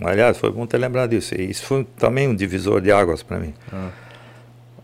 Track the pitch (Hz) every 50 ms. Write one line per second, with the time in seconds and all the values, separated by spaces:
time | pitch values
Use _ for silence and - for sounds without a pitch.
0 | - 87 95 104 120 120 - - - 110 98 110 117 113 - 120 127 127 123 127
1 | 127 117 113 98 - - - - 92 95 101 - - - 135 135 127 - - -
2 | - 117 120 135 139 135 113 92 101 90 90 92 87 98 104 101 90 101 101 101
3 | 98 85 80 - - - 95 90 90 78 76 - - - - 95 92 90 - -
4 | - - - - - - - - - - - - - - - -